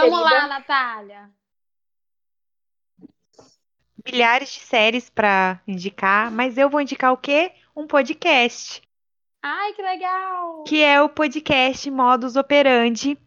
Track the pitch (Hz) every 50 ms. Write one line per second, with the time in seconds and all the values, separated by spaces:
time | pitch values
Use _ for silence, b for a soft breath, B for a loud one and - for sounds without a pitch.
0 | - 330 339 349 - - 311 277 285 285 277 277 262 - 294 269 254 240 226 214
1 | 208 202 202 202 202 202 202 _ _ _ _ _ _ _ _ _ _ _ _ _
2 | _ _ _ _ _ _ _ _ _ _ _ _ _ _ _ _ _ _ _ _
3 | _ - _ _ _ _ _ _ - _ _ _ _ _ _ _ _ _ _ -
4 | - 254 247 247 240 233 233 262 277 262 - - - - - 233 214 220 226 247
5 | 240 - _ - 214 208 196 190 190 185 185 180 _ - 196 185 175 202 196 -
6 | - 190 196 208 220 233 220 220 247 262 226 240 277 277 277 294 285 262 269 -
7 | - 254 254 254 - - 285 294 339 370 - _ _ _ _ 302 302 302 - 285
8 | 269 233 311 - - 349 311 254 240 240 - - - - - - - _ _ _
9 | _ _ _ _ _ _ _ _ - 285 302 359 403 415 415 415 392 381 370 330
10 | 359 370 370 370 381 381 370 359 349 339 330 320 311 302 294 302 302 285 285 285
11 | 294 294 302 - 311 302 - 311 302 - 302 269 254 262 262 - - 277 269 262
12 | 254 247 254 254 233 262 233 269 269 277 285 285 285 269 254 240 233 240 233 214
13 | - 277 294 - _